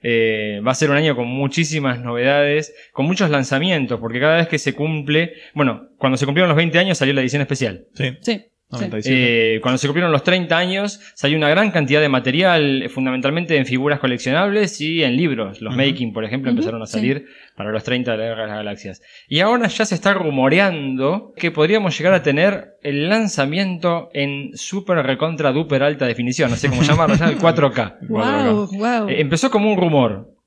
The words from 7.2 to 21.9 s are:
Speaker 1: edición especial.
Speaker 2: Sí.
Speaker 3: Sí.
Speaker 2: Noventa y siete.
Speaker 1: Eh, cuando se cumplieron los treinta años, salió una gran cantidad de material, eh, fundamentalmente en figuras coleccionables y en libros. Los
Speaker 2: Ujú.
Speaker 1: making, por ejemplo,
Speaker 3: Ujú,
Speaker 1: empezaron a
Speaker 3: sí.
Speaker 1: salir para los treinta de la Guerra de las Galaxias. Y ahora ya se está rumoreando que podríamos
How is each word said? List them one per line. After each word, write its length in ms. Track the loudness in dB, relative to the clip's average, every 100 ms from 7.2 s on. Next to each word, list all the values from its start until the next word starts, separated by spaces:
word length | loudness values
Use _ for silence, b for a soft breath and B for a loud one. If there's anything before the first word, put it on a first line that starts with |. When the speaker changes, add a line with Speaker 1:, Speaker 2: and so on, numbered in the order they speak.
Speaker 1:
edición 180 | 0 -2
especial. 460 | -2 -2 -2 -4 -14
Speaker 2:
Sí. 240 | -6 -6 -4
Speaker 3:
Sí. 220 | -4 -4 -6 _ _
Speaker 2:
Noventa 280 | -8 -6 -4
y 40 |
siete. 520 | 0 2 4 4 4 2
Speaker 1:
Eh, 40 |
cuando 180 | 0 0
se 80 | 0
cumplieron 240 | 0 2
los 140 | 2
treinta 340 | 2 0 2 0
años, 420 | 0 -2 -4 -8 B
salió 220 | -4 0 2
una 100 | 2
gran 220 | 4 2
cantidad 300 | 2 2 2
de 80 | 4
material, 760 | 2 0 2 4 4 2 0
eh, 60 | -4
fundamentalmente 680 | -4 -4 -2 -2 -2 0 0
en 100 | 2
figuras 340 | 0 0 0
coleccionables 800 | -2 -2 -2 0 0 0 -2 -2
y 240 | -4 0
en 120 | 0 2
libros. 440 | 0 0 -6 -8
Los 120 | -8
Speaker 2:
Ujú. 80 | 0
Speaker 1:
making, 300 | 0 0 -4
por 120 | -4
ejemplo, 260 | -6 -4 -2
Speaker 3:
Ujú, 60 | -2
Speaker 1:
empezaron 240 | -2 -6
a 40 | -8
Speaker 3:
sí. 60 |
Speaker 1:
salir 320 | -2 -2 -2 -6 B B _
para 140 | -6
los 140 | -6
treinta 280 | -2 -4 -2
de 60 | -4
la 60 |
Guerra 180 | -4 -6
de 60 | -8
las 80 | -6
Galaxias. 460 | -8 -10 -12 -16 B B B
Y 120 | 0
ahora 280 | 2 2 0
ya 160 | -2
se 100 | -2
está 180 | 0 0 0 0 2 4 4
rumoreando 760 | 2 0 -4 -2 0 -2 -6 -6
que 140 | -4
podríamos 460 | 0 2 2 0